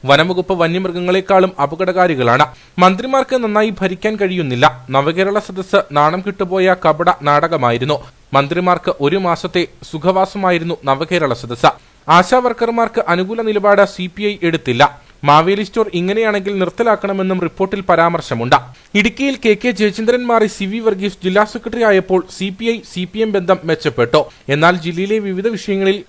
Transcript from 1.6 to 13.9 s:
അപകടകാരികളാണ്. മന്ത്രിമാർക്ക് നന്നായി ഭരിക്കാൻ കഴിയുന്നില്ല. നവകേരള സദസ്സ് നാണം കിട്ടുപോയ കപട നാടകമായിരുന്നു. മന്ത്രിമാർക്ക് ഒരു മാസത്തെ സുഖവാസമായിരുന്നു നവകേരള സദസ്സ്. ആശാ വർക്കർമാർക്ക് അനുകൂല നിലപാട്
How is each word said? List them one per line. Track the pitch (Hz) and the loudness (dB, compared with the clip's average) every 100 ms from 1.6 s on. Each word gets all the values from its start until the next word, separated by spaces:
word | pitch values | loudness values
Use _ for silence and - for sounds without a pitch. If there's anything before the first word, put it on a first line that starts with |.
അപകടകാരികളാണ്. | 143 165 185 185 180 139 120 127 139 - - - | -4 -2 -2 0 0 2 2 2 2 -2 -12 2
മന്ത്രിമാർക്ക് | 180 190 262 269 262 262 | 2 2 -2 -2 0 -2
നന്നായി | 226 208 220 190 | 0 0 0 -2
ഭരിക്കാൻ | 190 190 214 214 | -4 -2 -4 -2
കഴിയുന്നില്ല. | 196 185 147 123 147 - - 135 | -2 -2 -2 2 2 0 -2 0
നവകേരള | 143 165 190 208 202 | 0 0 0 -2 -6
സദസ്സ് | 190 185 202 - 147 | -12 0 0 0 2
നാണം | 151 180 196 | 2 0 -8
കിട്ടുപോയ | 190 185 190 185 180 | -6 -4 0 2 2
കപട | 165 151 175 170 143 | 0 0 0 0 2
നാടകമായിരുന്നു. | 147 160 160 120 117 131 147 - _ _ 135 | 2 2 0 0 0 -2 -4 -6 _ _ -2
മന്ത്രിമാർക്ക് | 139 170 180 175 - - 143 | 0 -2 0 0 -2 -2 0
ഒരു | 190 180 | 0 -2
മാസത്തെ | 160 175 180 175 - - | -2 -2 -4 -4 -8 -14
സുഖവാസമായിരുന്നു | 156 170 190 190 202 190 170 165 160 139 | -4 0 0 0 -2 0 0 -2 -6 -2
നവകേരള | 135 160 175 147 117 | -2 0 -2 0 -4
സദസ്സ്. | 117 120 151 - _ _ - 170 | -6 2 2 2 _ _ 4 4
ആശാ | 185 254 247 | 6 2 2
വർക്കർമാർക്ക് | 233 233 233 226 226 - | -2 -2 0 -2 -2 0
അനുകൂല | 175 185 226 220 | -2 -2 -4 -2
നിലപാട് | 208 202 202 202 | 0 4 4 4